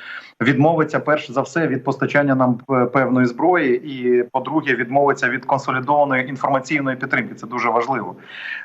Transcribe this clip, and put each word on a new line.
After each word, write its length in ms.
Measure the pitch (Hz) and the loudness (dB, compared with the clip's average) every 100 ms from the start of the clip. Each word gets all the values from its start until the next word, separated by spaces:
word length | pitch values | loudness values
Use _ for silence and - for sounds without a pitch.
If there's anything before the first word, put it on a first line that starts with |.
| - - - - | -16 -18 -16 -2
відмовиться, 600 | 117 123 156 165 156 139 | 0 4 4 2 0 -2
перш 300 | 147 151 - | 0 0 -2
за 100 | 123 | -4
все, 260 | 127 170 147 | -2 -2 -2
від 180 | 131 | -2
постачання 500 | 139 131 127 147 143 | -4 -2 0 2 2
нам 200 | 131 127 | 2 2
п-, 320 | 117 - 131 123 | 0 0 0 2
певної 400 | 135 123 127 123 | 2 2 2 2
зброї, 500 | 117 165 175 139 123 | 2 2 4 2 0
і, 460 | 151 131 123 123 | -2 -4 2 2
по-друге, 520 | 120 131 127 156 139 | 2 -4 -2 -2 0
відмовиться 540 | 120 120 139 143 131 123 | -2 0 2 2 2 -2
від 160 | 131 | -2
консолідованої 840 | - 135 143 131 127 147 139 131 127 | -2 -2 0 -4 2 2 4 2 -2
інформаційної 680 | 131 135 135 127 151 135 127 | -2 0 0 0 -2 -2 -4
підтримки. 380 | 131 135 104 | -2 -2 -2
Це 120 | 107 117 | -8 -10
дуже 240 | 123 117 | -4 0
важливо. 460 | 117 120 127 92 - - - - - | 0 0 -2 -6 -10 -18 -14 -12 -12